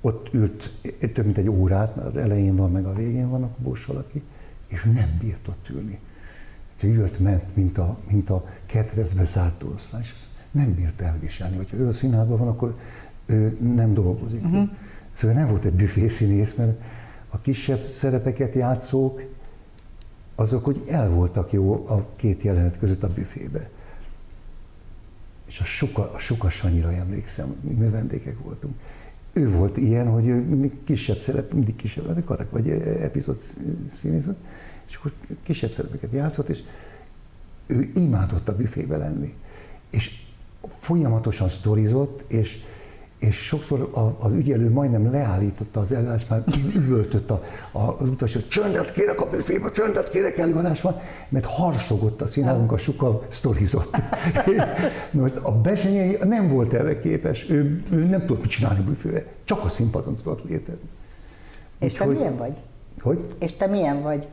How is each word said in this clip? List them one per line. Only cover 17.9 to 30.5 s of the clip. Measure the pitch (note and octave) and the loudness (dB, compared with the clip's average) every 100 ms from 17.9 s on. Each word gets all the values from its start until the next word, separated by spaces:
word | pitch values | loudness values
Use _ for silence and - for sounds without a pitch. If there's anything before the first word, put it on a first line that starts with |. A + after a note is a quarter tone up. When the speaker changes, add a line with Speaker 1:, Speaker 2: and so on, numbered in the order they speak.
| - C3+ B2+ A#2+ A#2 C3 | -2 0 2 0 0 0
Speaker 1:
játszók | B2+ B2 B2 - C3 C3 C3 - - - - - - - - - - - | 2 2 0 0 2 2 -2 -12 -14 -16 -18 -20 -20 -20 -20 -20 -20 -16
azok, | - A2+ A#2+ | -2 2 2
hogy | B2+ C#3+ - | 0 -2 0
el | E3 A2 | 0 4
voltak | E2+ F2 G2+ F#2+ | 4 4 2 0
jó | G2+ F#2+ G#2 - | 4 4 2 2
a | G#2+ G2+ - | 0 0 -2
két | A2+ F#2 | 0 2
jelenet | G#2 F#2 F2 F2 | 2 4 2 2
között | G2+ F#2+ | 0 0
a | G#2 | 0
büfébe. | F2+ - - - - - - - - - - - - - - - - - - - - - - - | -2 -4 -8 -8 -8 -8 -16 -16 -14 -14 -14 -16 -18 -16 -16 -18 -20 -18 -18 -18 -20 -20 -20 -18
És | - | -8
a | |
Suka-, | - - C#3+ - G2 | -6 -2 -2 -2 -4
a | - | -4
Suka | - A2+ G2 | -4 0 0
Sanyira | - F2+ E2+ E2 | 0 2 2 2
emlékszem, | F2 F2+ G2 G#2+ - C#2 - | 0 -2 -4 -8 -8 -8 -6
mi | C#3 A#2+ A2 | -4 0 2
vendégek | G#2+ B2 - - A2+ | 2 -2 -4 -8 -10
voltunk. | - - - - - - - - - | -12 -10 -10 -10 -14 -16 -18 -18 -6
Ő | - C3+ | 0 2
volt | F2+ F#2+ G2 | 4 2 2
ilyen, | A#2+ A2+ A#2+ | 2 4 4
hogy | A2+ A2+ | 4 4
ő | B2 | 4
mindig | C3 | 2